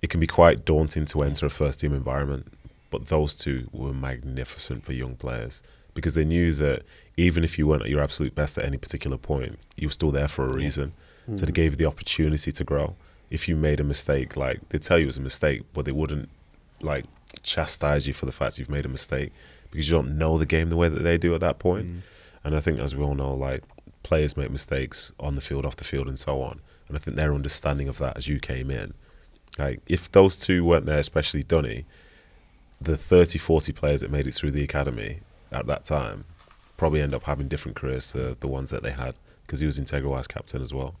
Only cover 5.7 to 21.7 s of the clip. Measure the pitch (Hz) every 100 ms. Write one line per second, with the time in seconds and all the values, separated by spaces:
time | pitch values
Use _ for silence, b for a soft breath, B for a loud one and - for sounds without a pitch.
5.7 | b b - 82 78 78 85 85 73 73
6.7 | 67 - B B - 90 85 82 - 76
7.7 | 76 52 71 73 - 73 - 73 - 69
8.7 | 69 - - - 67 - 71 64 57 -
9.7 | - 76 - 80 69 73 - 65 65 71
10.7 | 71 69 - b b b 104 92 90 80
11.7 | 69 78 73 - - 78 76 - 73 73
12.7 | 71 73 90 b b b 80 - 80 76
13.7 | 73 73 71 - 69 65 - 67 - -
14.7 | 82 - 87 76 65 67 - 78 64 -
15.7 | 76 67 69 78 76 60 - _ - _
16.7 | _ 78 71 - - _ - - - 78
17.7 | - 73 73 69 69 65 - 65 - 69
18.7 | 71 71 65 - 67 73 - B B B
19.7 | 78 73 82 65 73 80 80 78 80 80
20.7 | 82 85 78 82 85 85 82 85 71 98